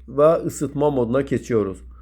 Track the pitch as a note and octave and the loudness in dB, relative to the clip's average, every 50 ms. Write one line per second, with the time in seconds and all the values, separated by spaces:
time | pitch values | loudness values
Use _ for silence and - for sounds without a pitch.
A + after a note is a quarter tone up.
0 | - - C3+ C3+ D3 D#3 E3 - - - A#2 - D#3 C3+ - C#3 C#3+ D3+ C#3+ C3 | -18 -8 0 4 4 4 4 4 0 -4 -6 -4 -6 -4 -2 0 0 0 2 0
1 | A#2+ A2+ A#2+ C3+ C3+ C3+ C3 A2+ - - A#2+ A2 G2+ G2 F#2 - - - - - | 0 0 0 -2 0 0 -2 -4 -2 0 0 0 0 -2 -6 -10 -16 -20 -20 -20